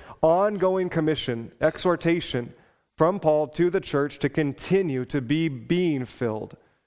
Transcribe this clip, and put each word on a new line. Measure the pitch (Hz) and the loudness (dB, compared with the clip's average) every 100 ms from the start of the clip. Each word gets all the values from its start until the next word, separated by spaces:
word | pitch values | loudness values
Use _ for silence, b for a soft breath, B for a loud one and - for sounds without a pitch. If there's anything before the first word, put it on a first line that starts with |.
| B B | B B
ongoing | 160 170 208 208 185 185 180 | 4 4 2 2 0 0 0
commission, | 165 156 151 - 117 113 - | 0 0 0 -2 -6 -8 -2
exhortation | 156 - 190 170 165 170 - 127 120 - b b b - | 0 0 0 0 2 0 0 -6 -6 -12 b b b 0
from | 160 196 | 2 2
Paul | 156 151 151 | 2 2 2
to | 151 175 | 0 0
the | 185 | 0
church | - 143 143 - | -2 -2 -2 -2
to | 143 | -4
continue | - 147 131 - 190 185 131 127 | 0 -2 -2 0 0 0 -2 -4
to | 147 | -4
be | 117 151 165 | 0 0 0
being | 131 113 170 180 143 123 | -4 -2 0 2 0 -4
filled, | - 120 110 101 - _ _ | -4 -4 -4 -8 -14 _ _